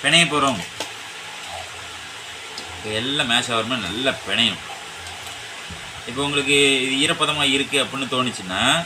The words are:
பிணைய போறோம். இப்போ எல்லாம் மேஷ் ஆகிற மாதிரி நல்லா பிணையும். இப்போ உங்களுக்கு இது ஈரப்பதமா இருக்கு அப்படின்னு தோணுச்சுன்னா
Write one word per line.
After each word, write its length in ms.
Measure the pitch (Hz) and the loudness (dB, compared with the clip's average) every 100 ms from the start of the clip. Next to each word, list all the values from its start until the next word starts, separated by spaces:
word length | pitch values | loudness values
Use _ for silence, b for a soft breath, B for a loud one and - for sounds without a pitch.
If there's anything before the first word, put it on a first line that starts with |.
பிணைய 220 | 139 165 165 | 6 6 6
போறோம். 260 | 147 139 113 85 - - - - - - - - - - - - - - - - - - - - - | 6 4 2 -4 -8 -10 -10 -12 -12 -12 -12 -10 -10 -10 -12 -12 -12 -12 -12 -12 -12 -10 -10 -10 -8
இப்போ 120 | 107 107 | -4 -2
எல்லாம் 300 | 123 143 139 | -2 -2 2
மேஷ் 180 | 120 120 | 2 2
ஆகிற 140 | 117 110 | 0 0
மாதிரி 200 | 127 92 | -2 -2
நல்லா 240 | 101 135 - - | 0 0 0 -2
பிணையும். 360 | 101 117 92 - - - - - - - - - - - - - - - | 2 2 2 -8 -10 -12 -12 -12 -12 -12 -12 -12 -12 -12 -10 -10 -10 -8
இப்போ 100 | 120 143 | -2 0
உங்களுக்கு 300 | 143 135 143 139 135 131 | 0 4 6 6 4 2
இது 100 | 135 | 2
ஈரப்பதமா 400 | 156 160 151 151 143 135 | 2 2 2 2 4 2
இருக்கு 220 | 139 139 | 2 2
அப்படின்னு 320 | 123 131 131 | 0 -2 -2
தோணுச்சுன்னா 480 | 127 127 107 92 92 120 156 | 0 0 -2 -4 2 4 4